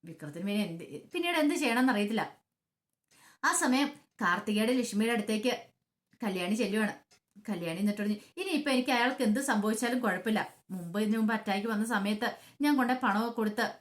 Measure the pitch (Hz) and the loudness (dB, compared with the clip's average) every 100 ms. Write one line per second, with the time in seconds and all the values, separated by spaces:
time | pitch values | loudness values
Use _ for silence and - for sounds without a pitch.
0 | 165 160 147 151 196 202 190 165 - 147 | -18 -14 -12 -8 -4 -2 -2 -6 -12 -14
1 | - 349 349 339 302 320 285 233 262 208 | -10 -4 0 2 2 2 2 2 2 2
2 | 202 220 160 - _ _ _ _ _ _ | 0 0 -4 -8 _ _ _ _ _ _
3 | _ _ - _ 302 339 302 254 285 - | _ _ -20 _ 0 2 2 2 2 -4
4 | _ _ 190 180 208 208 220 254 240 202 | _ _ 0 0 0 0 2 2 0 0
5 | 226 233 208 220 240 - - _ _ _ | 2 2 0 0 0 -2 -8 _ _ _
6 | _ _ 220 190 180 214 208 208 208 - | _ _ -4 -2 0 0 0 0 -2 -4
7 | _ _ _ - - 190 170 170 208 208 | _ _ _ -18 -8 -6 -4 -2 -2 0
8 | 208 208 - - 392 320 294 254 254 247 | -2 -4 -8 -8 -4 -2 0 0 2 2
9 | 240 269 240 214 285 214 208 220 240 247 | 2 2 0 2 2 0 2 0 0 0
10 | 240 185 220 214 160 - _ 185 170 190 | 0 -2 0 -2 -2 -10 _ -10 -6 -2
11 | 214 226 220 202 208 196 214 208 226 220 | 0 2 2 0 -2 -2 -2 -2 0 0
12 | 196 214 240 - - _ 294 285 247 254 | 0 0 -2 -6 -18 _ 2 4 2 2
13 | 247 202 233 226 214 208 226 - | 2 2 0 0 -2 0 -4 -4